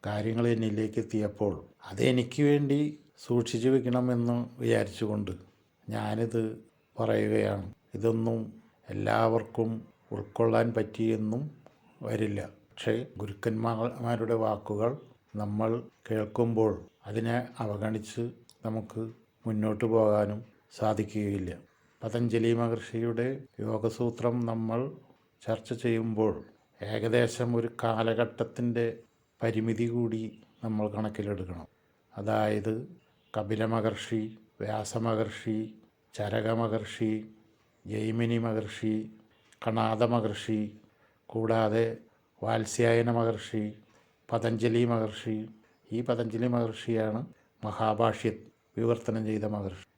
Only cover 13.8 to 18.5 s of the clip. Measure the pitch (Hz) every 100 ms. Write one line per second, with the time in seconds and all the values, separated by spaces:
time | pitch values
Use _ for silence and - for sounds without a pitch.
13.8 | 120 123 120 117 113 117 110 104 - 104
14.8 | 113 147 - - _ 107 104 104 113 117
15.8 | - _ - 110 107 110 117 113 110 87
16.8 | - _ 107 107 113 120 123 - 113 104
17.8 | 107 110 107 - 120 - -